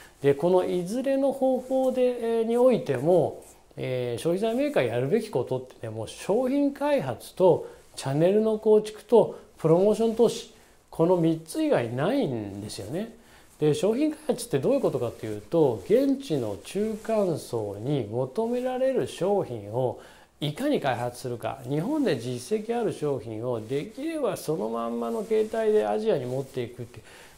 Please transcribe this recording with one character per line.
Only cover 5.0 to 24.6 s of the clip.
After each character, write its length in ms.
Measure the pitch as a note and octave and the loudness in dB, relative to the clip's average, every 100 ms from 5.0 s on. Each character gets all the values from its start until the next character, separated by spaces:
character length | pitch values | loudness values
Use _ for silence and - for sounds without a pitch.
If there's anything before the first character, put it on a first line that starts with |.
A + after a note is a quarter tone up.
| C3+ | 0
べ 140 | A3 | 0
き 80 | A#3 | 0
こ 160 | C3+ A#2+ | -4 -2
と 140 | C3 | -4
っ 20 | |
て 260 | - - A2+ | -6 -14 -12
ね、 20 | |
も 140 | A2 | -10
う 40 | A2 | -10
商 400 | - - A3 B3+ | -10 -2 0 2
品 240 | C#4+ C#4 | 2 0
開 280 | C#4 D4 C#4 | 0 0 0
発 340 | C3+ A2+ - - | 0 -6 -8 4
と 340 | F3+ C#3+ - - - - | 6 6 0 -16 -18 -8
チ 100 | C3+ | -2
ャ 80 | |
ン 60 | C#3+ | 2
ネ 100 | F3 | 4
ル 120 | G#3 | 4
の 160 | A3 G#3+ | 2 2
構 240 | G#3+ G#3+ | 6 6
築 240 | G#3 - - | 4 -10 6
と 340 | A3+ D#3 - - - | 6 6 -2 -18 -2
プ 120 | D#3 | 4
ロ 80 | E3+ | 6
モ 160 | G3+ | 4
ー 20 | G#3 | 2
シ 80 | |
ョ 80 | A3+ | 0
ン 40 | G#3+ | 4
投 100 | A3 | 2
資、 260 | - - - - _ _ | 2 -10 -20 -20 _ _
こ 160 | - E3 | 0 4
の 100 | F#3 | 6
三 240 | E3 D#3+ - | 4 2 -4
つ 180 | D#4 | -2
以 60 | D#4 | 2
外 240 | F3+ A#2 | 2 0
な 200 | B2 E3+ | -2 0
い 120 | C#4 F3+ | 0 0
ん 340 | A#2 G2+ G2+ | -2 -6 -8
で 100 | G2+ | -10
す 100 | - | -10
よ 120 | B2+ | -8
ね。 240 | E3 A3+ - - - - - | -6 -8 -12 -20 -20 -18 0
で、 140 | D3+ | 2
商 220 | D3 G3 A#3 | 2 2 2
品 160 | D#4 | 0
開 80 | D#4 - | -2 -4
発 200 | A3 - | -4 -2
っ 20 | |
て 100 | C#3 | -2
ど 120 | E3+ | 2
う 20 | |
い 40 | C4+ | 2
う 20 | |
こ 100 | F3+ | 0
と 80 | C3 | -2
か 120 | A#2 | -4
と 140 | - A2 | -6 -8
い 120 | G#2 | -8
う 20 | |
と、 420 | - E3 C#3+ A2 - | -2 4 4 2 2
現 320 | A#3 C#4 C4+ | 4 4 0
地 200 | - D3 | -2 -2
の 200 | G#2+ G2 - | -2 -6 -8
中 340 | F#3+ A3 G#3 | -4 -4 -4
間 380 | - G#3+ F#3+ D#3 | -2 0 0 -2
層 380 | - A#2 G2+ G2+ | -4 -6 -4 -6
に 260 | B2 C#3+ G2+ | -4 -2 -2
求 360 | A#2 C3 - A3+ | -4 -4 -2 -2
め 140 | B3 | -2
ら 160 | B3+ B3+ | -4 -2
れ 120 | C4 | 0
る 160 | A#3 C3+ | 0 -2
商 380 | - F#3 G3+ C3 | -2 0 0 -2
品 260 | A#2 G#2 | -8 -6
を 300 | A#2+ B2 - - - - - | -2 -2 -4 -14 -20 -20 -8
い 140 | D3 | -6
か 160 | D3+ D4 | -2 0
に 100 | A3 | 0
開 160 | C#3 A#2+ | 0 -2
発 240 | B2 - | -4 -6
す 80 | B2+ | -8
る 100 | A#2 | -6
か、 220 | A2 A2+ B2+ | -6 -8 -4
日 120 | D3 | -4
本 240 | G#3 D#4 | -2 0
で 160 | A#3 B2+ | 0 0
実 400 | B2 A#2+ - G#3+ | -4 -6 -4 -4
績 200 | G#3+ A#3 | -2 -2
あ 40 | |
る 100 | G3 | -2
商 260 | - D3 C3+ | -2 -4 -4
品 280 | A2+ A2 B2 | -6 -6 -4
を 120 | A2+ | -4
で 240 | G#2+ C#3 G#3 | -4 -6 -6
き 180 | - | -8
れ 160 | D#4+ D#4+ | -8 -4
ば 180 | A3+ D3+ | -4 -4
そ 180 | - | -4
の 140 | E3 | -4